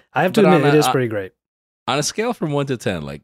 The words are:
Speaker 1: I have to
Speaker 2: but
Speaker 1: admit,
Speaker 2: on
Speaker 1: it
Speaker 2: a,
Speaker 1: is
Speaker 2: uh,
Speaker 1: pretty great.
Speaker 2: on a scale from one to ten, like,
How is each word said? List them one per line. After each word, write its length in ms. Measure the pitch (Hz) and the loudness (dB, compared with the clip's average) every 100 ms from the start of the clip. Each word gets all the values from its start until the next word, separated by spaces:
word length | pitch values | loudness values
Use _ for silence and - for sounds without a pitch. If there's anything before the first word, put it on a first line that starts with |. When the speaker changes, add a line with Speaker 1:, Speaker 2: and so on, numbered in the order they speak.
| _ | _
Speaker 1:
I 100 | 135 | -2
have 100 | 180 | 0
to 80 | 220 | 4
Speaker 2:
but 60 | 185 | 4
Speaker 1:
admit, 100 | 175 | 4
Speaker 2:
on 40 | 143 | 4
Speaker 1:
it 60 | 151 | 4
Speaker 2:
a, 40 | |
Speaker 1:
is 80 | 139 | 2
Speaker 2:
uh, 40 | |
Speaker 1:
pretty 160 | 143 123 | 0 -2
great. 260 | 107 95 _ _ _ _ _ - | -4 -8 _ _ _ _ _ -4
Speaker 2:
on 120 | 135 | -2
a 40 | |
scale 300 | 147 - 233 | -2 -4 -4
from 180 | - 156 | -4 -2
one 140 | 143 139 | -2 -2
to 100 | 123 | -4
ten, 260 | 120 87 | -4 -4
like, 180 | 71 73 | -6 -12